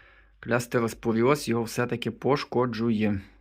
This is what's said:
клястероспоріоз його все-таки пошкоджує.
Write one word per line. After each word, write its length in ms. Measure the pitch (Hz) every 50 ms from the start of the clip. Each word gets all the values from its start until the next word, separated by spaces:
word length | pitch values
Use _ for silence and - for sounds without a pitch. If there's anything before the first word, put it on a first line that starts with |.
| - - - - - _ _ -
клястероспоріоз 1080 | - 120 120 120 120 - - 123 117 110 - - - 117 113 113 117 131 147 147 - -
його 140 | 117 117 113
все-таки 480 | 110 - 120 123 120 120 117 - 117
пошкоджує. 1120 | 110 - - 123 143 139 - - - 120 127 123 110 107 117 120 113 104 107 104 104 98 - - - -